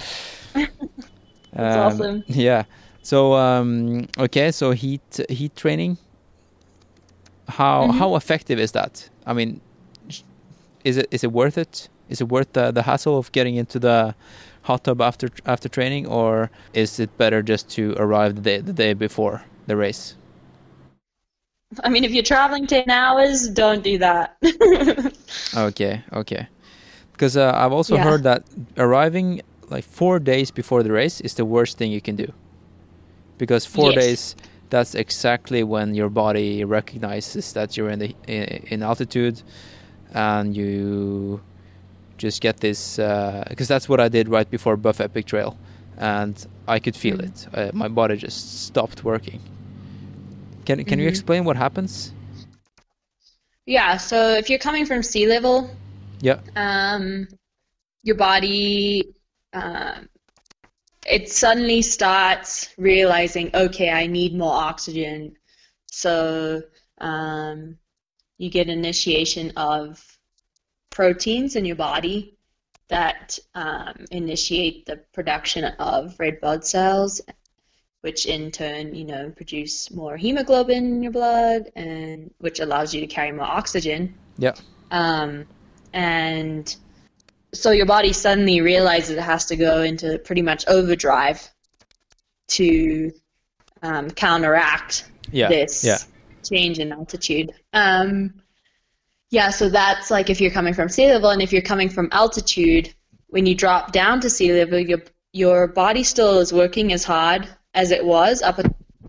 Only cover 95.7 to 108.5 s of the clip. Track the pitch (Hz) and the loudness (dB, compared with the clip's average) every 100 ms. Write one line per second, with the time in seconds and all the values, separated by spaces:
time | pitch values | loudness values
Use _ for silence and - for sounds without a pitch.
95.7 | - 120 104 - _ _ - - 185 175 | 0 0 0 -2 _ _ -18 -4 0 0
96.7 | 160 151 151 165 180 - 151 160 - _ | -2 -6 -8 -10 -10 -4 -2 -4 -10 _
97.7 | 214 202 185 190 196 196 - _ _ _ | 2 4 4 2 0 -4 -8 _ _ _
98.7 | _ _ _ _ _ _ 226 202 202 202 | _ _ _ _ _ _ 2 2 2 2
99.7 | 202 196 196 - 214 190 185 190 185 175 | 4 4 0 0 0 2 2 2 2 0
100.7 | 180 170 180 269 240 208 202 190 185 185 | 0 -2 4 6 8 6 4 2 0 0
101.7 | 196 190 185 170 190 226 220 - - 165 | 0 0 0 0 4 2 2 -4 2 4
102.7 | 165 165 - _ _ _ 190 185 185 190 | 4 2 -10 _ _ _ 0 2 4 4
103.7 | 180 - 185 196 254 247 - 180 175 170 | 2 2 2 2 2 0 0 2 4 2
104.7 | 175 175 170 - _ _ 185 185 180 175 | 0 0 -2 -4 _ _ 0 4 4 4
105.7 | 185 185 226 247 - 214 190 175 175 180 | 2 2 2 0 4 4 6 4 4 2
106.7 | 180 214 180 - 165 165 185 196 - _ | 2 0 -2 0 2 2 2 -2 -14 _
107.7 | 185 185 180 175 170 185 247 180 | 0 2 2 4 6 6 4 0